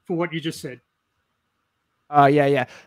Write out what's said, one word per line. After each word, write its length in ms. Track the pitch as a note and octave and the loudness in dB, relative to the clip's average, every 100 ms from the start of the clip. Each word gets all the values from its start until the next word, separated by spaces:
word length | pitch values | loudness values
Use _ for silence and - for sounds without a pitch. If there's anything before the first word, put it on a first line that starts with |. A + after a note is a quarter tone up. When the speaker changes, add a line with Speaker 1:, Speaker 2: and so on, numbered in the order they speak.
Speaker 1:
for 120 | - E3+ | -8 -6
what 160 | F3 | -6
you 80 | D#3+ | -6
just 200 | D#3 - | -8 -10
said? 200 | C#3+ B2+ _ _ _ _ _ _ _ _ _ _ _ _ _ | -14 -18 _ _ _ _ _ _ _ _ _ _ _ _ _
Speaker 2:
Uh, 180 | D3 C#3 | 4 4
yeah, 140 | D3 C#3 | 4 2
yeah. 180 | C#3 B2 - | 0 -4 -10